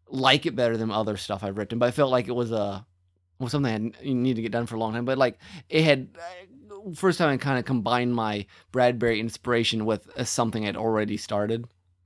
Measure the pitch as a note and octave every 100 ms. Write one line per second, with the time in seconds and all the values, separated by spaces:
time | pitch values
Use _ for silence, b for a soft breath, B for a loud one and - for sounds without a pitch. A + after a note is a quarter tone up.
0 | - C3 B2+ C#3 E3 A#2+ A#2+ A2+ A2 G#2
1 | G#2+ G2+ - G2 G2+ G2 G2+ A#2 A#2+ C3
2 | C3+ B2+ A#2+ B2 A#2+ A2 G2+ G2 A2+ _
3 | _ _ _ - B2+ D3 C3+ A2 A2+ -
4 | C#3+ B2+ B2+ A#2 A2+ A#2 A#2 A2+ A2+ A2+
5 | B2 C3 B2+ - B E3 B D#3 D#3 C3+
6 | B2+ - E3+ F3+ F#3+ - G#3 G3+ G#3 D#3
7 | F#3+ F3 D#3+ C3+ C#3+ C3 - B2+ G#2+ B2
8 | B2 A#2+ A2 G#2 G2 b b B2+ B2 A#2+
9 | A#2 G#2+ A2+ - B2 A#2 A2 A2+ A2 G#2+
10 | - - B2 - A2+ A2 G#2 - A2+ A2
11 | G#2+ G#2 - G#2 G#2 A2+ A#2+ _ _ _